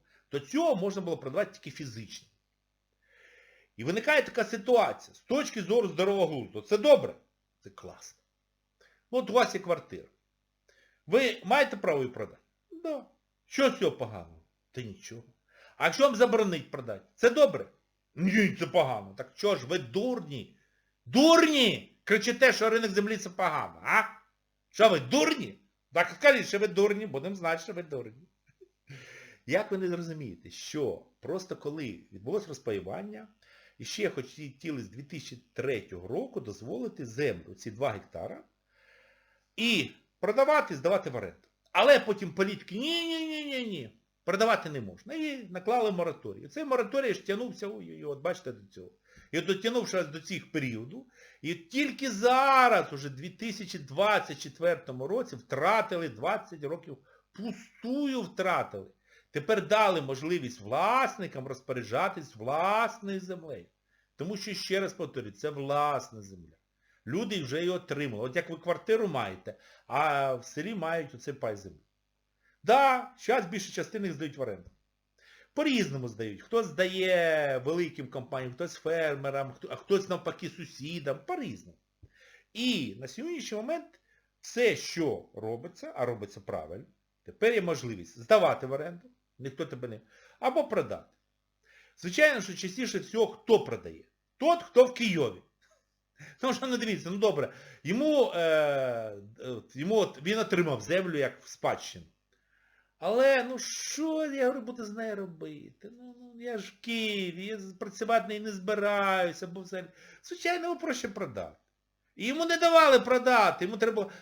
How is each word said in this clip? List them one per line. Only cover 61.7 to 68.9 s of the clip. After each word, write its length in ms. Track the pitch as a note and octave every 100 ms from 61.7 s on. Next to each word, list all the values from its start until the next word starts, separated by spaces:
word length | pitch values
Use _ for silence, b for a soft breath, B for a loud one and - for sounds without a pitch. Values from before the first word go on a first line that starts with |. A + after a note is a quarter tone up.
| B2+ G#2 B2+ F#3+ F3+ C#3 G#2+
власною 840 | A#2 D3+ F#3 G#3+ A3+ - G3 F#3+
землею. 460 | F#3 F3 D#3+ G#2+ F2 _ _ _ _ -
Тому 200 | D#3+ G#3
що, 180 | G#3+
ще 260 | F3+ - F#3+
раз 120 | F#3+
повторюю, 400 | - D#3 C3 G#2
це 180 | - D3+
власна 720 | C#3+ C#3 C#3+ D3 C3+ - A2
земля. 340 | F#2+ F#2 D#2+ _ _ _ _ _ -
Люди 340 | E3 G3 G3
вже 160 | B2+ D3+
її 120 | F3
отримали. 540 | F3+ F3+ C#3+ C#3+ G#2
От 120 | B2+ D3+
як 140 | E3
ви 60 | E3
квартиру 520 | F3 F3 -